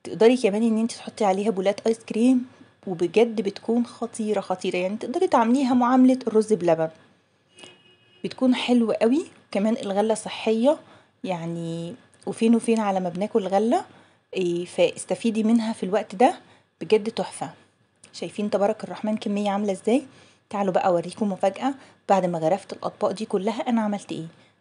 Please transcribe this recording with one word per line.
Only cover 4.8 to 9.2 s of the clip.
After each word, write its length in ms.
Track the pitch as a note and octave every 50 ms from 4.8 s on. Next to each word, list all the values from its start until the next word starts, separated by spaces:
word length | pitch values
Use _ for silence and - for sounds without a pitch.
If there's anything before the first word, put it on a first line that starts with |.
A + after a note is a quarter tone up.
| F3+ F#3 G#3+
تقدري 300 | A3 - - C4 F4 F#4+ F4+
تعمليها 460 | - B3+ A3+ A3+ B3 C#4+ C4+ A#3+ C4
معاملة 440 | B3 A#3+ A#3+ C4 C4 B3+ B3+ C4 B3+ -
الرز 260 | A3+ G#3+ A3 G#3 G#3
بلبن. 360 | G#3+ E3+ F3 E3+ D#3+ D#3+ D#3+ D#3+ - _ _ _ _ _ _ _ _ _ _ _ _ - - - - _ _ _ _ _ _ _ _ _ -
بتكون 300 | F#3+ - - B3+ B3+ B3
حلوة 400 | - - - B3 A#3+ A#3 G#3+ -
قوي، 300 | - G#3+ A3+ C4 D#4+